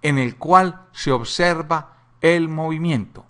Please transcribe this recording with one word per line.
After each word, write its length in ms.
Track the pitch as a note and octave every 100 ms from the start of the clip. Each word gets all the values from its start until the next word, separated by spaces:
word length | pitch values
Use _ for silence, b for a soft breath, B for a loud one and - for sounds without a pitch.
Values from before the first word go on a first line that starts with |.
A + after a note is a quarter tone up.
en 160 | D3+ C#3
el 180 | B2 A#2
cual 500 | D3 F3+ F#3 - -
se 180 | - -
observa 840 | C3 A2+ - F3 E3 D#3 E3 C#3+ b b _
el 280 | D#3+ E3+ E3
movimiento. 760 | D#3+ D#3+ D#3+ E3+ C#3 G2 - -